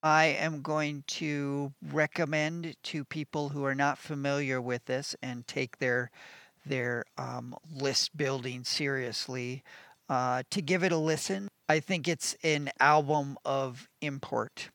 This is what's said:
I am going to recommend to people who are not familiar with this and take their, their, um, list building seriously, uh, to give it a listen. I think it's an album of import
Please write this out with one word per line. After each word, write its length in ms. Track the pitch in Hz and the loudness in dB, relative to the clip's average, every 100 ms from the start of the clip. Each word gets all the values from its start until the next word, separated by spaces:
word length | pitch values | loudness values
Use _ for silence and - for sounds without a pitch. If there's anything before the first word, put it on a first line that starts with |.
I 220 | 156 156 160 | 8 8 8
am 360 | - 160 151 | 4 0 -2
going 420 | 147 151 151 147 139 | -2 0 0 -2 -6
to 680 | - 156 147 143 143 143 - | -4 -2 0 0 -2 -4 -6
recommend 920 | 156 147 151 - 160 151 151 170 165 - | -4 0 2 2 0 2 0 -2 -8 -8
to 200 | - 160 135 | -8 -6 -6
people 440 | 156 147 151 143 | -6 -4 -2 -2
who 140 | 143 139 | 0 0
are 80 | 135 | 2
not 220 | 143 143 | 2 2
familiar 640 | - 143 139 143 139 131 | -6 -4 0 0 0 0
with 240 | 123 123 - | 0 -4 -2
this 300 | 131 143 - | -4 -4 -8
and 260 | 127 120 120 | -8 -8 -6
take 300 | - 131 - | -4 -4 -2
their, 320 | 131 123 123 - - - - _ - | 0 0 -2 -8 -20 -20 -20 _ -4
their, 400 | 135 123 120 - - | -2 0 -2 -4 -8
um, 380 | 131 123 123 127 156 | -8 -8 -10 -14 -14
list 420 | 147 139 131 - 151 | -4 0 0 -2 0
building 480 | 143 135 123 127 120 | -2 0 -4 -8 -4
seriously, 1000 | - 143 135 123 107 - 127 123 131 - - - - _ | -2 0 -2 -2 -4 -6 -6 -6 -8 -12 -20 -20 -20 _
uh, 360 | 131 127 127 131 | 0 2 0 -2
to 100 | 202 | -4
give 220 | 151 185 | 2 2
it 80 | 185 | 4
a 60 | 170 | 2
listen. 500 | 156 156 - 196 196 _ - | 2 0 0 -4 -6 _ 0
I 120 | 156 | 0
think 280 | - 185 143 | 2 -2 0
it's 280 | 165 - - | -2 -2 -2
an 260 | 165 151 143 - | 0 0 -2 4
album 580 | 139 151 143 151 139 139 | 8 8 6 0 0 -6
of 460 | - 135 135 123 - _ | -2 0 -2 -6 -16 _
import 680 | 151 139 - 120 110 - - | -6 -6 -4 -2 -2 -6 -14